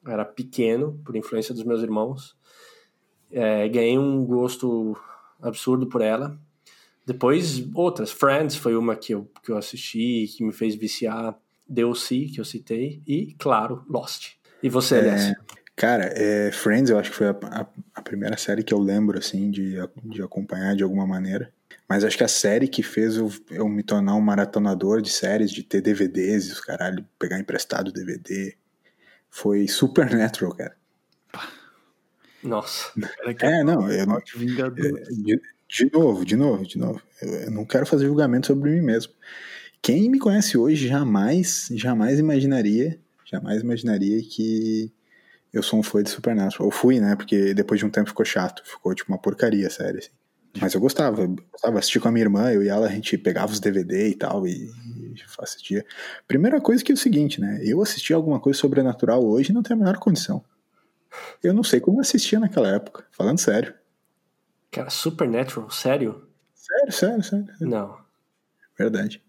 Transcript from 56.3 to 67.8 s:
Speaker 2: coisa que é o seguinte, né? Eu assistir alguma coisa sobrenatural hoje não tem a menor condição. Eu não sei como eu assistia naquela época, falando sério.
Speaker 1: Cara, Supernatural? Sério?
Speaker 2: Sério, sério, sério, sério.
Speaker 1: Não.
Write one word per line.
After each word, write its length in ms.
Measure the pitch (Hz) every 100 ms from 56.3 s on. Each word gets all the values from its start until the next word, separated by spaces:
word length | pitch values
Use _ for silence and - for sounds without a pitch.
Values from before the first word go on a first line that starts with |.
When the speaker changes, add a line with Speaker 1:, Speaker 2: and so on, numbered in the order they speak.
| 135 202 294
Speaker 2:
coisa 220 | - 240
que 80 | -
é 40 | 269
o 20 |
seguinte, 440 | 262 160 147 -
né? 180 | 98 104
Eu 180 | 110 147
assistir 320 | 208 - -
alguma 260 | 160 156 135
coisa 200 | 139 139
sobrenatural 640 | 139 135 131 120 120 120 117
hoje 260 | 110 139
não 120 | 226
tem 100 | 233
a 60 | 226
menor 180 | 190 196
condição. 480 | - 170 - 127 - _ _ _ _ _ _ - - -
Eu 120 | 175 202
não 80 |
sei 160 | 233 123
como 180 | - 214
eu 40 |
assistia 380 | 262 233 - 220
naquela 300 | 214 165 104
época, 340 | 202 202 - -
falando 280 | _ 95 160
sério. 340 | - 104 - - _ _ _ _ _ _ _ _ _
Speaker 1:
Cara, 200 | - 131
Supernatural? 800 | - 160 160 143 117 131 - 110
Sério? 560 | - 131 143 117 101 - _ _
Speaker 2:
Sério, 380 | _ - 247 285
sério, 320 | - 185 233
sério, 220 | - 202 202
sério. 200 | - 151
Speaker 1:
Não. 300 | 113